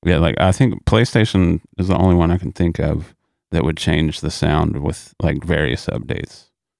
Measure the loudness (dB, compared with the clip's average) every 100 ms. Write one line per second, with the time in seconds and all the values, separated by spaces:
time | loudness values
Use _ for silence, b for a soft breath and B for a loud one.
0 | 2 2 2 2 0 2 0 0 0 0
1 | 2 2 2 2 2 0 _ -6 -2 2
2 | 4 4 4 0 -4 -2 -2 0 -2 -2
3 | -6 _ _ _ _ -2 0 -2 0 0
4 | 0 -2 -8 -2 0 2 0 -2 -6 -6
5 | -12 _ -2 -2 -2 -2 0 -2 -6 -8
6 | -8 -10 -10 -16 _ _ _ _